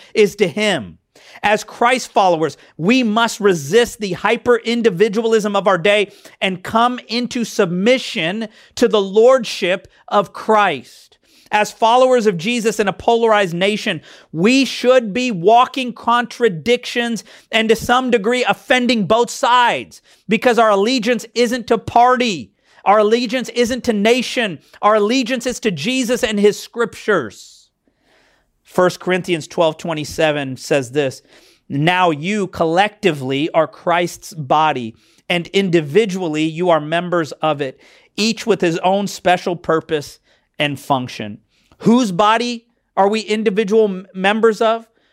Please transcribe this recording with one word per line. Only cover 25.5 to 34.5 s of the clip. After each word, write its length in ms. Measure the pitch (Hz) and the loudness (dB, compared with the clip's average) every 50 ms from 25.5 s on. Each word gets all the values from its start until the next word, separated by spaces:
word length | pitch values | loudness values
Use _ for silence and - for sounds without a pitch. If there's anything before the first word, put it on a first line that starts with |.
| 240 - | -6 -4
to 100 | - 226 | -4 -4
Jesus 520 | 180 143 143 226 262 262 254 208 247 240 - | -4 -2 -4 -2 -2 -2 -2 -2 -2 -2 -2
and 160 | 220 220 202 | -2 0 2
His 200 | 202 208 196 - | 2 2 2 0
Scriptures. 960 | - - - 233 240 - - - - - 208 170 123 104 - - - - - _ _ _ _ _ _ _ _ _ _ _ _ _ _ _ _ _ _ _ _ _ | -6 -12 -8 -6 -6 -6 -6 -6 -4 -2 -2 -2 -2 -4 -10 -18 -20 -20 -20 _ _ _ _ _ _ _ _ _ _ _ _ _ _ _ _ _ _ _ _ _
First 380 | _ _ - - 180 175 170 - | _ _ 0 2 2 2 0 -2
Corinthians 480 | - 180 185 185 175 185 175 156 143 - | -4 -4 -4 -2 -2 -2 -4 -4 -6 -4
twelve 300 | - 185 170 156 156 - | -2 0 0 0 0 -4
twenty-seven 800 | - 175 160 151 147 - - - 160 156 147 147 139 131 131 123 | -6 -8 -6 -6 -6 -6 -4 -2 0 0 0 -2 -4 -6 -8 -10
says 340 | - - 156 143 131 117 | -4 -2 -2 -2 -2 -2
this, 320 | 127 151 143 131 123 - - _ _ - _ _ _ _ _ - | -2 -2 -2 -2 -4 -8 -14 _ _ -20 _ _ _ _ _ -8
"Now 440 | - 139 151 165 180 185 185 175 | -4 -2 0 2 2 2 2 2
you 340 | 160 143 151 185 214 214 190 | 0 -2 -2 -4 -2 -2 -4
collectively 1040 | 180 - - 175 160 165 180 202 214 208 _ - 185 151 143 131 131 139 135 151 175 | -4 -2 -2 -2 0 2 2 2 0 -2 _ -2 -2 -2 -2 -4 -4 -2 -2 -2 0
are 180 | - 170 156 147 | 0 0 0 0
Christ's 640 | - - - 180 165 175 180 170 - - - - | -4 -6 -2 0 0 0 0 -2 -6 -10 -18 -16
body, 640 | 202 160 143 123 | -12 -10 -4 0